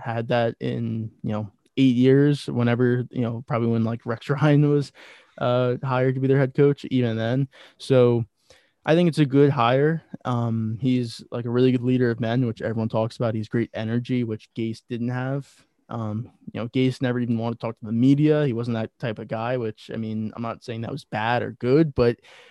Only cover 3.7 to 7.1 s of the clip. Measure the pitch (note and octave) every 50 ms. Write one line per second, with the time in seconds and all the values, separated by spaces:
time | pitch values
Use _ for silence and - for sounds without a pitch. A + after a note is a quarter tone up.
3.7 | A2+ A#2 A2+ A2+ A#2 A#2 - A#2 A2+ - - - C#3+ C#3+ D#3 D3+ C#3+ C#3+ D3 D3
4.7 | D3 D3 C3+ - - - - - - - _ _ _ - - B2 B2 B2+ B2+ B2
5.7 | B2 - C#3 C3 B2+ B2+ C3 C3+ C3 C3 C3+ C3 C3+ C#3 C3+ C3 - - C#3+ C#3+
6.7 | D3 - - - C3 B2+ B2 A2+